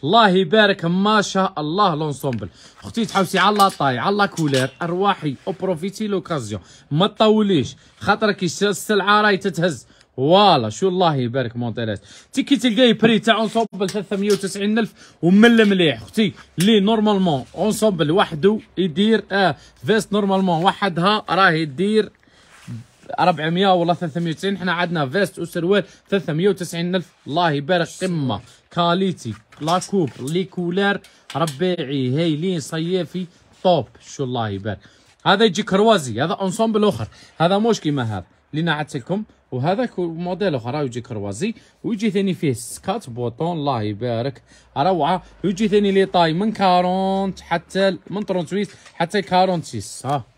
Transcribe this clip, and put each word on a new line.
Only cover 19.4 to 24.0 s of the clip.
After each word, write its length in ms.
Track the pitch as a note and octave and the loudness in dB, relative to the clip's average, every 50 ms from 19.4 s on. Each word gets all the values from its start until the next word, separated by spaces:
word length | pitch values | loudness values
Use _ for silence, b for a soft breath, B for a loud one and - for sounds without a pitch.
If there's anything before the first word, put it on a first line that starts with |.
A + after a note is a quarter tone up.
| G3 F3 C3+ b b b b b - | 2 2 0 b b b b b -2
فيست 260 | B2+ G#3 A3+ F3+ - G3 | 0 0 0 0 -2 -2
نورمالمون 520 | G#3 G3+ G3 G3 F#3+ G3 F#3 F3 D#3+ E3+ | -2 0 0 0 2 2 2 0 2 2
وحدها 600 | G3 F3+ - G3+ G3 F3 D#3+ E3+ G3 G#3+ G#3+ - - | 0 0 0 -4 -4 -2 0 0 0 0 0 -2 -2
راهي 320 | D#3+ F3+ F#3+ F#3 E3 D#3+ D#3+ | 0 4 4 4 4 2 -2
يدير 480 | D#3 C3 C3+ F#3 G3+ G#3+ G#3+ G3+ - _ _ _ b b b b b b b b b A#2+ A2+ A#2 _ _ _ _ - - - | -4 -4 -2 -2 2 2 2 0 0 _ _ _ b b b b b b b b b -16 -16 -16 _ _ _ _ -10 -2 2
أربعمية 540 | D3+ F3 F3+ D3 D3+ D#3+ E3+ F3 G3 G3+ F#3 | 2 2 2 2 0 -2 0 2 2 4 4
ولا 200 | F3+ E3+ E3 F3 | 2 2 0 0
ثلاثمية 360 | D#3+ | -2